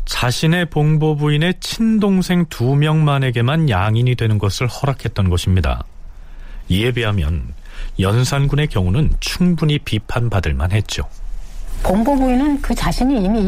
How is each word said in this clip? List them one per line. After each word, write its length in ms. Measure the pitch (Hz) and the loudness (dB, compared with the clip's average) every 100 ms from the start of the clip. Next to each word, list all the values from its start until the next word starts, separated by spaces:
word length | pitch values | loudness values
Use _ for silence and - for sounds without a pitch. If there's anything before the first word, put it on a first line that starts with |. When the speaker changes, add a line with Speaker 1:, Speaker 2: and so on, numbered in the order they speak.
| - | -6
Speaker 1:
자신의 640 | - 123 117 160 180 170 | -2 -2 0 0 0 0
봉보부인의 840 | 151 151 156 156 147 147 147 170 180 | 0 2 2 2 0 0 2 0 -2
친동생 840 | - - 226 220 202 190 180 180 165 | -6 -2 2 2 2 2 2 0 0
두 260 | - 120 143 | 0 0 2
명만에게만 920 | 151 156 151 139 135 120 117 160 151 | 2 4 2 2 0 0 2 2 2
양인이 460 | 92 104 113 127 120 | 2 2 2 2 2
되는 220 | 113 104 | 2 2
것을 300 | 101 - 123 | 0 0 -4
허락했던 600 | - 139 131 110 - 92 | -2 -2 -2 -4 0 0
것입니다. 560 | 87 - 95 65 62 - - - - - - - - - | 2 2 2 2 -2 -6 -14 -16 -16 -16 -16 -14 -10 -2
이에 240 | 90 120 | 0 0
비하면 600 | 120 110 101 76 82 58 - - - - - | 0 0 0 0 -2 -4 -10 -14 -8 -6 -2
연산군의 680 | 92 117 127 139 139 143 151 | 0 2 2 2 2 2 0
경우는 460 | - 90 98 151 - | 0 0 2 2 2
충분히 580 | - - 180 170 156 147 | -2 0 2 2 2 0
비판받을 720 | - 107 - 113 117 101 80 | -2 -4 -2 -2 0 0 0
만했죠. 540 | 67 87 107 - - 69 - - - - - - - | 0 0 0 -2 -6 -8 -8 -8 -8 -8 -8 -6 -4
Speaker 2:
봉보부인은 800 | - 190 226 277 262 247 294 277 | 0 0 2 2 2 2 2 0
그 140 | - 247 | -2 -2
자신이 480 | - - 254 262 | -2 0 2 2
이미 180 | 185 226 | 2 2